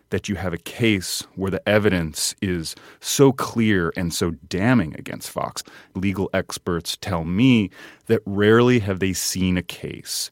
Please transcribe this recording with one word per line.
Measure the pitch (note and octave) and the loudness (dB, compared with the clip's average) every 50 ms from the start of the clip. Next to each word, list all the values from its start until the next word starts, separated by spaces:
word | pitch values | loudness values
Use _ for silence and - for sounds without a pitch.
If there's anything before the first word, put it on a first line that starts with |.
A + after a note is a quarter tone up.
| _ _ | _ _
that | - F#2+ - - | -6 -6 -4 -4
you | G2+ | -6
have | E2 F2+ F2+ E2+ | -4 -4 -6 -6
a | E2+ | -6
case | - - - - A#2+ A2+ G#2+ F#2+ F2 - - - - - _ | -10 -14 -4 0 2 2 2 2 -2 -6 -8 -8 -10 -12 _
where | F#2 F#2+ F#2+ | -6 -4 -4
the | F2+ - - - | -4 -2 0 2
evidence | G#2 G#2+ G2+ G#2+ F#2+ F2+ E2 D#2+ D#2 - - - - - | 4 4 4 4 2 2 -2 -4 -4 -6 -6 -6 -4 -4
is | - F#2+ F2+ E2+ D#2+ - - - - - - _ | -4 -2 -2 -4 -6 -8 -12 -14 -20 -20 -20 _
so | - - - - C#3 C#3 | -8 -6 4 6 6 6
clear | C3 - - - - A#2 A2+ A2 G#2 F#2 E2+ D#2+ - | 6 2 -4 -4 0 0 2 4 4 2 2 0 -2
and | - F2 E2+ | -2 -4 -4
so | - - G2 F2 D#2+ - - - | -2 -2 -2 -2 -2 -6 -10 -8
damning | - F2+ G2 A#2+ C3 A#2 F2 D2 - - | -4 0 2 4 4 2 2 0 -6 -12
against | - - - - - - | -12 -12 -14 -12 -12 -10
Fox. | - - - - - - - - - - - _ _ | -6 -6 -6 -6 -8 -12 -16 -16 -20 -20 -20 _ _
Legal | F#2+ F2+ G2+ F#2+ G2+ F#2 - - | -2 -2 -2 0 -2 -4 -2 -2
experts | F#2+ F2+ - - - - F#2 F2 E2+ - - - - | -2 -2 -2 -10 -8 -4 -4 -4 -4 -4 -6 -10 -8
tell | - G2+ F#2 E2+ D#2+ | -6 -4 -4 -4 -2
me | E2 F2 G2 B2+ C3 B2 A2+ G2+ F2+ - - - - - _ _ - | -2 0 4 6 6 6 6 4 0 -6 -14 -20 -20 -20 _ _ -2
that | A2+ G#2 - | -2 -2 -2
rarely | G2 G2 G2 G#2 G#2+ A2 A#2 A#2+ B2 B2+ A#2+ | -4 -2 2 4 6 6 6 6 6 4 2
have | G2 G2+ G2 F2+ | 2 -2 -2 -2
they | F#2+ F#2+ F2+ | 0 -2 -2
seen | - - - - F#2 F#2 F#2 F2+ | -2 -4 -4 -2 0 0 2 2
a | F2+ E2+ | 0 -2
case | - - - - C#2+ - - - - - - - - | -4 -12 -12 -12 -12 -12 -12 -12 -10 -8 -8 -8 -10